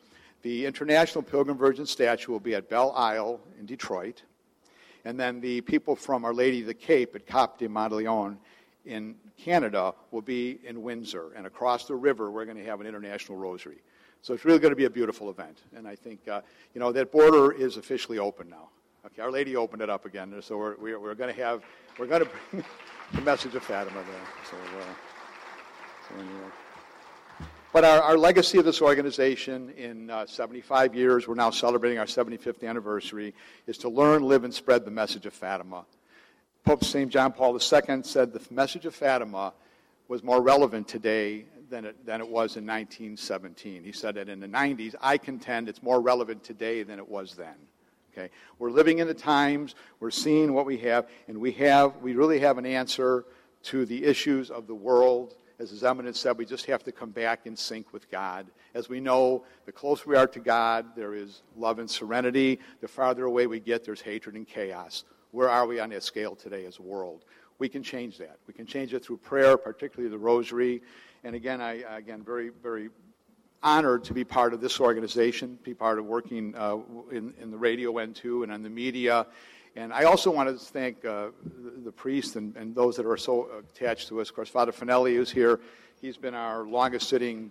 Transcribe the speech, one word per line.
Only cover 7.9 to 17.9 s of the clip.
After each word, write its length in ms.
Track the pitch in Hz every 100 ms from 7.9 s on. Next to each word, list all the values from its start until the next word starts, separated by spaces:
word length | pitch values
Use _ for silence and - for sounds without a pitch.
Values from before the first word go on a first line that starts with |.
| 107 110 110 101 101 _ _ _ _
in 300 | - 110 107 113 _ _
Canada 560 | 165 175 113 101 92 - _
will 100 | 113
be 380 | 110 123 123 131
in 200 | 120 117
Windsor. 500 | 113 117 110 92 80
And 120 | 110 95
across 400 | - 123 120 -
the 80 |
river, 360 | 135 139 117 104
we're 140 | 107
gonna 180 | 113 110
have 180 | 107 104
an 40 | 107
international 520 | 107 104 101 - 95
rosary. 400 | 95 90 78 - _ _ _ _
So 140 | -
it's 100 | 120
really 140 | 156 160
gonna 180 | 151 135
be 80 |
a 60 | 131
beautiful 400 | 117 110 - 104
event. 320 | 92 78 78 _
And 140 | 117 110
I 80 | 101
think, 320 | 117 104 -
uh, 140 | 104 - _ _
you 40 | 120
know, 140 | 123
that 180 | 123 127
border 420 | 151 156 156 139
is 260 | 143 131 127
officially 400 | -